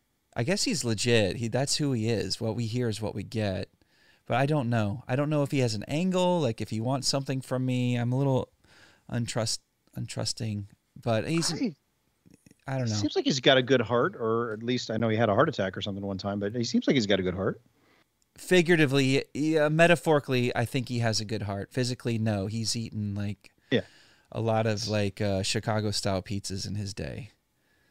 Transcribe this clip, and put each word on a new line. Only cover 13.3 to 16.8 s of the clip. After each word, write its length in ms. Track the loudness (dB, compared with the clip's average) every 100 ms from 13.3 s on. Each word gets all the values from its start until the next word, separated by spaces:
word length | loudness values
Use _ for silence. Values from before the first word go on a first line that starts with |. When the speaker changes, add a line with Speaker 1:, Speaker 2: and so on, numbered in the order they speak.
| 4
Speaker 2:
got 160 | 6 6
a 40 |
good 200 | 6 2
heart, 340 | 4 0 0 -2
or 360 | -2 0 -2
at 100 | -4
least 260 | -2 -2 -2
I 60 | 0
know 140 | 2
he 80 | 4
had 100 | 4
a 80 | 4
heart 140 | 4
attack 260 | 2 -2 -4
or 60 |
something 220 | -6 -6 -6
one 120 | -4
time, 220 | -4 -2
but 160 | -2 -2
he 80 |
seems 240 | -2 0